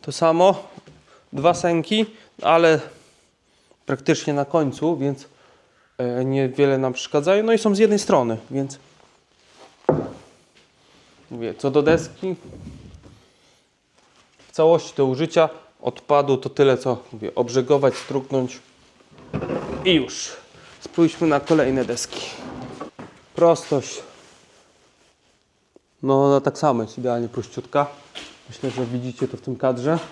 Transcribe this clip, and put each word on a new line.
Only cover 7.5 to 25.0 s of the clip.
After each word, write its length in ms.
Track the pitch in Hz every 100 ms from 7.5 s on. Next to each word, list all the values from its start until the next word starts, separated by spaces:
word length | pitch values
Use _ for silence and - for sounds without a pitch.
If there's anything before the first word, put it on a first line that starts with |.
i 40 | 226
są 180 | 220 196
z 40 |
jednej 200 | 220 208
strony, 380 | 202 175 120 110 -
więc 280 | 135 139 135 _ _ _ _ _ _ _ _ - _ - - - - - _ _ _ _ _ _ _ _ _ _
mówię, 220 | 120 117
co 180 | - 139
do 100 | 147
deski, 540 | 147 160 - - 190 180 - - - - - - - - _ _ _ _ _ _ _ _ _ _ _ _ _
w 40 |
całości 420 | - 160 170 - -
do 80 | 135
użycia, 440 | 127 160 170 156 - - _
odpadu 560 | 117 - - 143 143 131
to 120 | 131
tyle, 280 | - 139 127
co 200 | 131 120 -
mówię, 220 | 110 107 -
obrzegować, 600 | 120 127 123 143 139 127
struknąć 640 | - 135 135 139 127 123 _ _ _ _ _ - - - - - - - 175
i 80 |
już. 400 | 165 120 - - - - - - -
Spójrzmy 480 | - - 165 - 165
na 120 | 143
kolejne 460 | - 160 131 131 113
deski. 360 | 120 - - - - - - 131 - - - - - _ -
Prostość. 680 | 170 165 - 143 - - - - - _ _ _ _ _ _ _